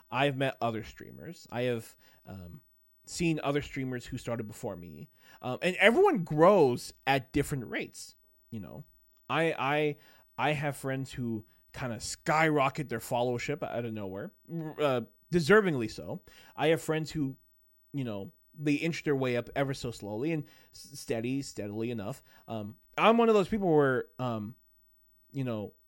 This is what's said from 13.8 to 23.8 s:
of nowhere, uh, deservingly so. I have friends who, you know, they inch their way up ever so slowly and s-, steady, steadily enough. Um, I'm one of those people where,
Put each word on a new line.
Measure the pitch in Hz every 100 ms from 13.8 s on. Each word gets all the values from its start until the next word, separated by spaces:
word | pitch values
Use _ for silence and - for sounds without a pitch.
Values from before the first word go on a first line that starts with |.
| 117
of |
nowhere, | 107 98 95 170 - - 165 156 -
uh, | 143 123 113 _ _
deservingly | 175 139 214 190 135 110
so. | - 82 160 - - - -
I | 151
have | 160
friends | - 156 151
who, | 160 135 - _ _ _ _ _
you | 143
know, | 123 101 95 - _ 160
they | 147
inch | 143 165 139
their | 156 135
way | 131 120
up | - 135
ever | 139
so | 131 123
slowly | - 101 107 156
and | 156 139 - _
s-, | - - 139
steady, | - 113 120 135
steadily | 135 - 104 110 117
enough. | 117 101 131 _ - -
Um, | 113 104 - _ 143
I'm | 190 233
one | 226
of |
those | 208 175
people | 214 185
where, | 151